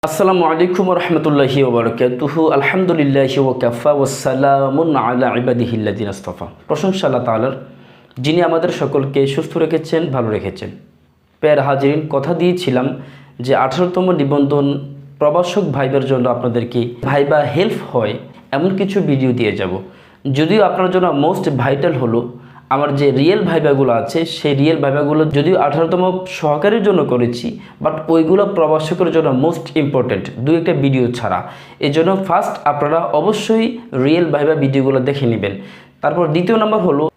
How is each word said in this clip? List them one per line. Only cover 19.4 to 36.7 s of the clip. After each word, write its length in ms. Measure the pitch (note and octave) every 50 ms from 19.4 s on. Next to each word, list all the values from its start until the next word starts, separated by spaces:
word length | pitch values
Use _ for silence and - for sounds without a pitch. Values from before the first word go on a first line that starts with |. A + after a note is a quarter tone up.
| A#2 G#2+ F#2+ G2
যাব। 120 | G2 F#2 F2+ F#2+ F#2+ - - - - - - _ _ C#3+ C3 C#3
যদিও 220 | D#3 D#3+ G3+ G#3+ G3+ F3+
আপনার 240 | F3+ F#3 F#3 F3+ F3+
জন্য 120 | F#3 F3+ F3 D3+ C#3 C#3+
মোস্ট 200 | D#3+ F#3+ F#3+ - E3 C#3+ B2+ B2
ভাইটাল 340 | C#3 C#3 C#3 - F3 D#3+ B2+ B2+
হলো 180 | A#2 A2+ A#2 A#2 B2 - - - - - - - _ C3
আমার 160 | C#3 D3 C#3+ C#3 C#3
যে 60 | C#3+ C#3 B2 B2+
রিয়েল 200 | C#3+ E3 G3+ G#3+ G3 E3+
ভাইবাগুলো 440 | E3 D#3+ D3+ D3+ C#3 C3+ C#3 B2+ A#2 A#2
আছে, 180 | G#2+ - - E3 E3 E3 - -
সেই 160 | - D3+ C#3+ C#3
রিয়েল 180 | C#3 D#3 E3 D#3 C#3
ভাইবাগুলো 380 | C#3 C3+ C#3+ D3 C#3+ D3+ D#3 D#3 D#3 -
যদিও 200 | C#3+ C#3+ E3 F#3 - -
আঠারোতম 360 | C#3+ - D3+ E3 D#3+ F#3 F3+ F3+ F#3 F3+ F#3 F#3 - - -
সহকারীর 440 | - D3+ D3 D3 - G3+ G#3 A#3 F#3+ G3+
জন্য 120 | F#3+ E3+ C#3+ - B2+
করেছি, 340 | B2 A#2+ A#2 A#2+ - - - - - - - - - -
but 120 | D3+ D#3 D#3 - - E3
ওইগুলো 280 | E3 D#3+ D#3 F#3 G3+ G3+ F#3+ -
প্রবাসকের 540 | E3 D#3+ D3+ D#3 D#3 D#3 - F3+ E3+ F3+ E3+ D#3+
জন্য 120 | D#3+ D3+ D3 C3 B2+ C#3
মোস্ট 200 | E3 E3+ - - - - D#3+ D3
ইম্পর্টেন্ট, 420 | - - C3 A#2+ - G#2+ F#2+ F2+ - - - B2
দু 60 | C#3+ D#3+ E3+
একটা 120 | E3+ F#3 E3+ C#3+ C#3
ভিডিও 220 | C#3 C3+ C3 B2 A#2 A#2+
ছাড়া। 240 | - A2+ G2+ F#2 F2+ - - - - - - - _ -
এই 60 | D3 C#3+
জন্য 140 | D#3+ E3 F3+ G3 F#3+ F#3+
ফার্স্ট 280 | F#3+ E3+ F#3 G3+ - - - - D3
আপনারা 280 | C#3+ C#3+ D3 D3 D#3 E3 E3+ - - D3+
অবশ্যই 460 | D#3+ G3+ G#3+ G#3 - - A3 A3 A3 A3+ - - - - - C3 B2+
রিয়েল 220 | C#3+ D#3 F3 F3+ D#3+ D3
ভাইবা 200 | D3 D3 D3+ D#3+ D3+ C#3
ভিডিওগুলো 360 | C3+ C3+ C#3 C3 C3+ C3+ C3 B2+ C#3
দেখে 180 | C#3 C#3+ C#3 A#2+ A2+
নেবেন। 200 | G#2 F#2+ G2+ G2+ G2 - - - - - - _ _ -
তারপর 220 | D3 D3+ F3 F3 D#3+ D3
দ্বিতীয় 220 | E3 F3+ F#3 A#3 A3 G#3+
নম্বর 200 | A3